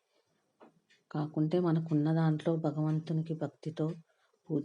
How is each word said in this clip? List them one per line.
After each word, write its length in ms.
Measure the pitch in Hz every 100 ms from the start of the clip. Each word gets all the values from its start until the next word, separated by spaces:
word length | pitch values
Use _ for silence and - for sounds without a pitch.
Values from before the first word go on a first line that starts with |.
| _ _ _ _ _ - - _ _ _ -
కాకుంటే 460 | 151 151 156 156 180
మనకున్న 480 | 175 160 160 151 151
దాంట్లో 400 | 160 160 151 170 165
భగవంతునికి 800 | 160 151 156 156 160 165 160 156
భక్తితో 500 | 139 - 156 160 156 165 - _ _ _ -
పూజ 140 | 156